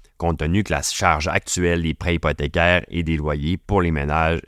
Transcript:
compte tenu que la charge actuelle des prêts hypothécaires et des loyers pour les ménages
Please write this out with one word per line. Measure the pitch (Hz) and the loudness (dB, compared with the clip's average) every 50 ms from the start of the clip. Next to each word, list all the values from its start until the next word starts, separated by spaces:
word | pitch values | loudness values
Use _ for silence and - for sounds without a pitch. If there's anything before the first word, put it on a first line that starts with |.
| - _ _ _ | -20 _ _ _
compte | - 85 82 73 | -2 -2 -2 0
tenu | 76 78 85 104 104 | 0 0 2 0 0
que | - 85 | 0 -2
la | 71 69 | -2 -2
charge | - - - 104 90 80 76 78 | -4 -4 0 2 2 2 2 0
actuelle | 82 78 92 - - - 90 90 85 85 87 82 | 0 -2 -2 -2 -2 -2 0 0 2 2 2 0
des | 80 78 | -2 -2
prêts | - - 87 87 | -2 -2 -2 -2
hypothécaires | 82 - 78 76 - 73 71 - 85 82 87 90 87 - | 0 0 -2 -2 0 -4 -2 0 2 4 4 4 2 0
et | - - 85 85 | -2 -6 -4 -2
des | 80 80 | 0 -2
loyers | 76 73 76 76 73 71 78 90 | 0 0 -2 -2 -2 -2 -2 -2
pour | 90 - - 104 98 87 | -4 -2 0 0 2 2
les | 85 | 2
ménages | 80 73 69 73 76 80 80 80 82 82 - | 0 0 0 0 0 2 2 2 0 -2 -4